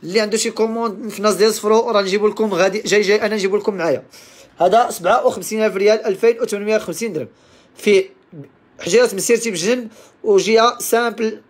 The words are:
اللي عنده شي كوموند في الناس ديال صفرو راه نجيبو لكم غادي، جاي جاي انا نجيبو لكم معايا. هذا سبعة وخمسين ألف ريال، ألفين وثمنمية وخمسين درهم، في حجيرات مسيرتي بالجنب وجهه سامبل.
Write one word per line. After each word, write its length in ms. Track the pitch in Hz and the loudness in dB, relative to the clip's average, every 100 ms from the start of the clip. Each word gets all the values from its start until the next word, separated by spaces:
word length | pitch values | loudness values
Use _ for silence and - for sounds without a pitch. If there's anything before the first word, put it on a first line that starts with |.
اللي 180 | 156 196 | -2 -2
عنده 160 | 208 214 | 0 -2
شي 140 | 233 | -4
كوموند 580 | 220 220 226 233 190 226 | -2 -4 -2 -6 -6 -12
في 100 | 196 | -2
الناس 160 | 208 | -2
ديال 200 | 185 214 | 2 2
صفرو 360 | 214 208 220 233 | 2 2 2 2
راه 120 | 214 | 0
نجيبو 260 | 196 196 208 | 0 0 0
لكم 260 | 208 220 | 0 -2
غادي، 260 | 185 185 196 | 2 0 0
جاي 200 | - 202 | 0 2
جاي 220 | 196 208 | 4 2
انا 120 | 214 | 0
نجيبو 220 | 214 190 202 | -2 0 0
لكم 180 | 202 | -2
معايا. 280 | 196 165 135 - - - - - _ | -2 -2 -2 -6 -20 -20 -20 -20 _
هذا 300 | 175 226 240 | 2 4 2
سبعة 360 | - 170 226 254 | -2 0 2 2
وخمسين 380 | 214 180 220 | -2 -8 -2
ألف 120 | 220 190 | -2 0
ريال، 300 | 202 220 220 | 2 2 0
ألفين 360 | 190 226 233 | 0 2 2
وثمنمية 340 | 220 208 208 214 | -2 -4 -2 -2
وخمسين 360 | 214 165 226 | -2 -8 -6
درهم، 160 | 156 123 _ _ _ _ _ | -6 -10 _ _ _ _ _
في 320 | - 202 190 - _ 165 139 _ _ _ | 2 2 2 -8 _ -20 -20 _ _ _
حجيرات 340 | - 202 247 | 0 2 2
مسيرتي 360 | 190 180 233 226 | 0 0 0 0
بالجنب 380 | 185 175 254 220 - - _ | -4 -2 -2 -4 -18 -20 _
وجهه 540 | - 196 175 220 233 233 | 2 2 4 4 4 0
سامبل. 640 | - 233 233 208 220 208 _ | -2 0 0 -2 -6 -6 _